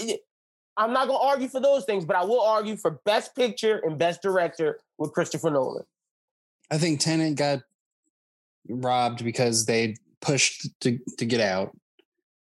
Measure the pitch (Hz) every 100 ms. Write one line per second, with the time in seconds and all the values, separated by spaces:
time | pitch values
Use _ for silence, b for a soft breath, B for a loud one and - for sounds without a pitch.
0 | 226 - - _ _ _ _ - 220 254
1 | 269 262 254 277 254 262 269 277 269 202
2 | 165 190 180 240 220 220 214 208 170 151
3 | - 220 233 - 247 202 220 214 160 151
4 | 170 170 196 185 170 - 156 147 - -
5 | 151 180 165 156 165 143 127 - - _
6 | _ _ _ _ _ _ _ 156 170 143
7 | 165 160 160 139 143 139 - _ _ _
8 | _ _ _ _ _ _ - 123 127 123
9 | 120 120 117 113 123 113 - 117 113 107
10 | _ _ - 135 - - 139 - 131 117
11 | - - 120 117 104 95 98 - _ _
12 | _ _ _ _